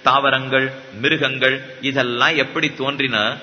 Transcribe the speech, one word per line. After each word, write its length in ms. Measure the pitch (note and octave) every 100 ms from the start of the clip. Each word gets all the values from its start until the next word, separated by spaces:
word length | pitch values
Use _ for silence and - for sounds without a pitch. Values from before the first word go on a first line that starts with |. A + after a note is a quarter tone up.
தாவரங்கள், 680 | - C3+ C3+ C3 C3 C3 C3 C3+ - G2+
மிருகங்கள், 760 | C3 D3+ C#3 C3 C3 C3+ - -
இதெல்லாம் 540 | C3+ C3+ B2 A#2+ C#3 D#3+
எப்படி 380 | C3 D#3+ D#3
தோன்றின? 640 | - C3 C#3 C3+ A2+ G#2+ C#3+